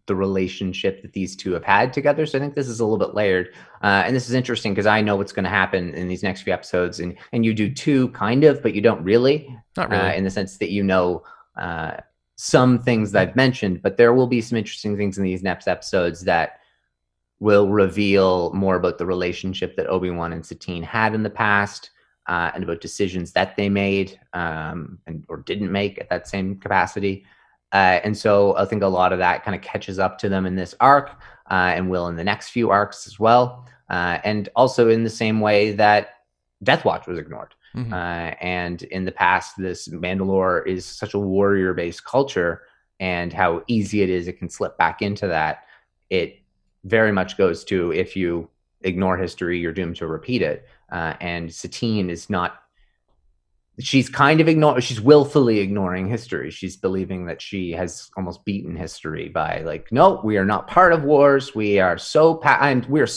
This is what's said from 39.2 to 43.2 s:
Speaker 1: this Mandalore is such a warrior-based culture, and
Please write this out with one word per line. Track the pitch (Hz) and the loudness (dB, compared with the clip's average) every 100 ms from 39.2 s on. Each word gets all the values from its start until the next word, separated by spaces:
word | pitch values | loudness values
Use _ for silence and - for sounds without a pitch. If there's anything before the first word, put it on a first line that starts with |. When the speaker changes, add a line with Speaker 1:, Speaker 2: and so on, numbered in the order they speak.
| 90 92 - - | 2 2 -2 -8
Speaker 1:
this | 92 87 - | -8 -8 -12
Mandalore | 80 90 95 95 95 92 85 - | -8 -4 -2 0 2 2 0 -2
is | 92 - | -6 -8
such | - 104 | -12 -6
a | 101 | -4
warrior-based | 98 95 98 98 92 87 85 - | 0 2 2 2 0 -2 -6 -8
culture, | - 135 139 92 85 82 _ _ _ - | -2 -2 0 -2 -2 -4 _ _ _ -8
and | 92 87 | -6 -4